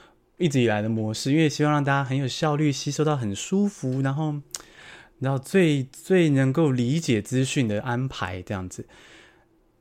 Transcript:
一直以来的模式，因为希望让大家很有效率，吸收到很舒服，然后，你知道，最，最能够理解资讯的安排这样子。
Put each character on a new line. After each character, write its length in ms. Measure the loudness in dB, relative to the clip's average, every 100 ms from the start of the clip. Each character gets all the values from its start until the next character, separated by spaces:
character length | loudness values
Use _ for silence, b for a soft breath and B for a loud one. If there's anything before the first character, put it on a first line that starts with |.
| B B _ -2
一 120 | 0
直 120 | 4
以 60 | 2
来 160 | 2
的 60 | 0
模 260 | -2 -2
式， 160 | -4 0
因 80 | 2
为 100 | 2
希 140 | 2
望 100 | 0
让 100 | 2
大 100 | 2
家 100 | 0
很 160 | 0 -2
有 80 | -2
效 300 | -2 -2 2
率， 160 | 0
吸 180 | 0 -4
收 140 | -2
到 120 | 0 0
很 160 | -4
舒 360 | -6 -2 0 0
服， 340 | -2 -4 -2
然 100 | -2
后， 200 | -2 -4
你 80 | -4 -10 B B B B B B -6
知 60 | -2
道， 120 | -2
最， 480 | 0 2 4 2 -2
最 360 | -8 2 4 6
能 220 | 4 2
够 200 | 2 2
理 260 | 2 0 0
解 240 | 2 0
资 220 | 2 0
讯 240 | 0 0 0
的 120 | -2
安 260 | -2 -4 -4
排 340 | -6 -8 -8
这 100 | -8
样 160 | -8 -8
子。 200 | -12 -18 b b b b b b _ _ _